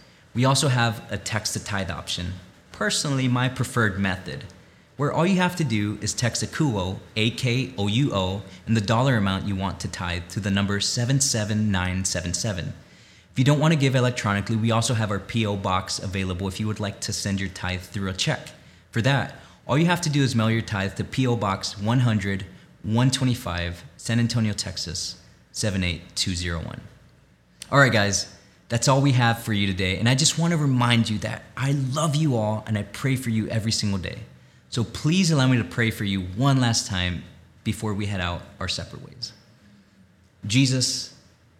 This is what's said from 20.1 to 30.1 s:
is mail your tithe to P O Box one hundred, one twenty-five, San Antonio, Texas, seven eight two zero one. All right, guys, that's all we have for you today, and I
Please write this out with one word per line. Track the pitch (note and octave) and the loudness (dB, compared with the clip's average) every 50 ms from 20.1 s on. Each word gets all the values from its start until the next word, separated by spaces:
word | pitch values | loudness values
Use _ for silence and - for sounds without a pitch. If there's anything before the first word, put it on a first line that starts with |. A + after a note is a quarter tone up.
| C#3 C#3+ | 2 2
is | C#3 B2 G2+ | 2 2 2
mail | A2+ A2 A2 | 2 2 2
your | A2+ A2+ | 2 0
tithe | A2 - G#2+ G2 F#2+ G2 F#2+ | -2 -2 -2 -2 -2 -2 -4
to | - G#2 | -6 -6
P | - - - C3 B2+ | -4 -2 0 0 2
O | A#2+ | 0
Box | A2 G#2+ G2+ F#2+ F#2+ - - - G#2 | 0 0 -2 -2 -2 -4 -8 -8 -4
one | G2 G#2+ A#2+ C3+ | -2 2 2 4
hundred, | B2 A#2+ A2 G#2+ F#2+ G2+ G2 F#2+ F#2+ - - - - - - - - | 4 4 2 2 0 0 -2 -4 -6 -10 -14 -20 -20 -20 -20 -10 -4
one | G#2 G#2+ A#2 B2 C3+ | 0 2 4 4 4
twenty-five, | C3 - C3 B2+ A#2+ - - G2 F2 F2 E2+ F2 F2 - - - - - | 2 2 0 0 0 -2 -4 -4 -4 -2 -2 -4 -6 -8 -12 -18 -20 -10
San | - - A2+ A#2 | -4 -2 0 2
Antonio, | A#2 A2+ A2+ A#2 A2+ G#2+ G2+ | 2 2 2 0 0 0 0
Texas, | - - G2 F#2 - - E2+ D#2 - - - - - - - - - - _ | -2 -6 -6 -8 -8 -8 -8 -6 -8 -8 -8 -10 -14 -20 -20 -20 -20 -20 _
seven | - - - A2 F#2+ G2 F#2 | -8 -4 -4 -2 0 0 0
eight | F2 E2+ - - - - | 0 -2 -4 -8 -10 -6
two | - - G2+ F#2 | -4 -4 -2 -2
zero | F2 F2+ F2 E2+ E2 | -2 -4 -4 -4 -4
one. | - G1+ - G1+ - - - - - - _ _ _ _ _ _ _ _ _ _ - - | -6 -8 -10 -12 -14 -18 -20 -20 -20 -20 _ _ _ _ _ _ _ _ _ _ -8 2
All | - C#3 | 6 6
right, | C#3 B2+ | 6 6
guys, | A2 A2 G2+ G2+ G2 - - - - - - - - _ _ - | 6 4 4 2 0 -2 -4 -6 -12 -20 -20 -20 -20 _ _ -4
that's | A#2 A#2 - - | -2 0 2 4
all | C3+ C#3 | 4 4
we | C#3 C#3+ C3 | 4 4 4
have | B2 A#2+ A#2 A#2 A2+ - | 6 4 4 2 2 0
for | - A2 | -2 0
you | G2+ G2+ | 2 2
today, | G2 F#2+ F2+ F#2+ F#2 F#2+ - | 2 2 2 2 0 2 2
and | A2+ | 4
I | A#2+ | 4